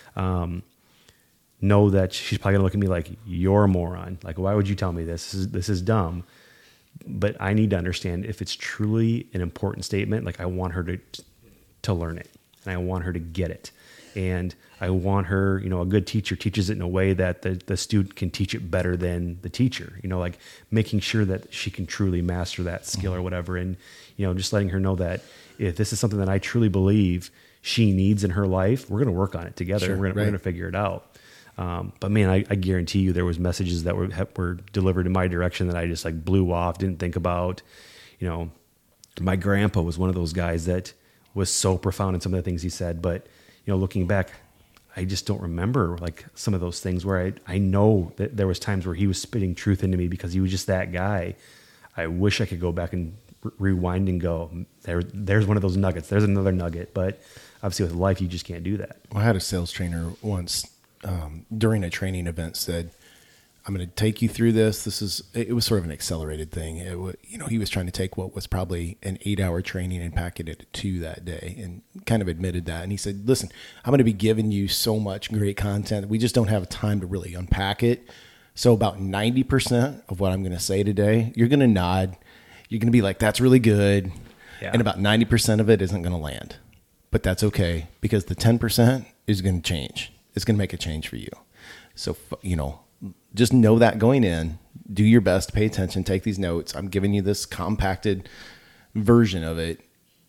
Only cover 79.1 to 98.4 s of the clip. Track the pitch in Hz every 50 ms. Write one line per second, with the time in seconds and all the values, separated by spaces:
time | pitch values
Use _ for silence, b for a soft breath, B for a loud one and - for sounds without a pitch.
79.1 | 95 98 104 113 120 127 135 - - 135 - - 123 120 120 139 143 - - -
80.1 | 101 90 98 95 92 95 98 92 90 87 - - 98 98 101 101 104 95 101 104
81.1 | 107 117 113 117 123 113 117 120 143 143 139 123 110 95 90 87 92 95 95 92
82.1 | 90 - B B B B B B B B B B 117 113 104 117 117 123 104 98
83.1 | 95 - - 107 107 - 123 127 127 131 117 113 104 101 101 101 101 101 95 95
84.1 | 87 B B B B B B B B B - - - 120 117 104 - - 98 104
85.1 | 107 110 117 110 123 113 - - 110 107 110 104 113 101 95 90 92 95 85 87
86.1 | 90 87 76 76 67 53 - - - - - - _ _ _ _ _ _ _ _
87.1 | - 107 - 98 92 - - 104 - - 98 85 85 82 80 - - _ - 107
88.1 | - 104 92 - - - - 113 117 120 - 113 - - 117 117 131 135 104 -
89.1 | _ _ _ - 107 95 90 98 92 87 80 - 92 80 65 - - - - -
90.1 | - _ _ _ _ 101 - - 110 101 101 92 - 85 - 85 78 78 76 -
91.1 | - 58 50 - - - - _ B B B B B B B B B - - -
92.1 | 87 - - - - - - 98 90 80 71 69 71 - - _ _ _ - 98
93.1 | 90 _ _ _ - 101 123 117 127 127 113 107 110 113 117 110 - 110 104 110
94.1 | 135 139 120 95 85 80 80 82 80 - - _ - - - - 104 95 107 107
95.1 | 113 120 98 95 90 95 92 - - 107 107 110 - - 95 90 - 98 90 -
96.1 | 98 95 - 113 101 92 98 87 85 85 76 - - - 87 98 90 98 95 101
97.1 | 101 101 95 95 104 - - - - - 90 82 110 95 - 95 95 95 - 107
98.1 | 98 92 92 B B B